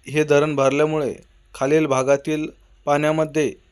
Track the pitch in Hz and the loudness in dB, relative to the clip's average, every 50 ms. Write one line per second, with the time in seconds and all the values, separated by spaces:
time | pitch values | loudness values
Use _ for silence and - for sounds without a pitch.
0 | _ - 131 156 151 143 143 143 147 156 151 139 135 135 135 143 151 156 156 156 | _ -4 -2 -2 2 4 4 2 2 2 0 0 0 0 2 2 0 0 0 -2
1 | 147 120 87 - - _ _ _ _ _ _ - 135 139 147 160 156 143 135 131 | -4 -4 -6 -10 -16 _ _ _ _ _ _ -6 -2 0 2 2 2 2 0 0
2 | 131 131 139 139 139 156 156 156 156 - - _ _ _ _ _ _ - 143 143 | 2 2 0 0 0 -4 -6 -6 -6 -10 -12 _ _ _ _ _ _ -2 0 0
3 | 151 151 156 160 156 147 143 156 151 117 - _ _ _ | 0 0 0 0 -2 -2 -2 -2 -2 -2 -4 _ _ _